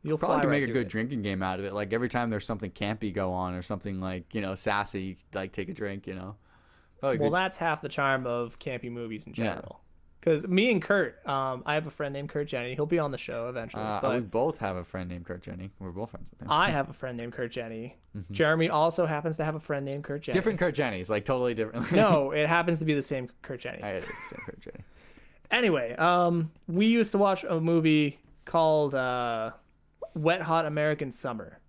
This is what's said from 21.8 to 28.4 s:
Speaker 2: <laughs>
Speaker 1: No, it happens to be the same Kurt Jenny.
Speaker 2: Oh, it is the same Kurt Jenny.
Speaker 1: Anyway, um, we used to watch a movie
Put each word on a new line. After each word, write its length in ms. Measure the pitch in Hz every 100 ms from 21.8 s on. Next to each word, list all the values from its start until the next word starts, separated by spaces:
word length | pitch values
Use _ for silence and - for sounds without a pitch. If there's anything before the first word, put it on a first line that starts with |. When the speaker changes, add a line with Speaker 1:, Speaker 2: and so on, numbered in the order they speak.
| -
Speaker 2:
<laughs> 0 |
Speaker 1:
No, 400 | 180 214 160 139
it 160 | 151 151
happens 320 | 170 170 160
to 40 |
be 100 | 156
the 60 | 147
same 280 | 135 135 123 -
Kurt 180 | - 127
Jenny. 180 | - -
Speaker 2:
Oh, 60 | 104
it 160 | 95
is 60 | -
the 60 | - - -
same 40 |
Kurt 140 | - -
Jenny. 240 | - - - - - - - - -
Speaker 1:
Anyway, 420 | 226 233 147 117 -
um, 520 | 170 180 175 170 160 - -
we 200 | 170 220
used 260 | 233 214
to 60 | 202
watch 260 | 196 185
a 160 | - 165
movie 580 | 160 170 156 151 147 - _ -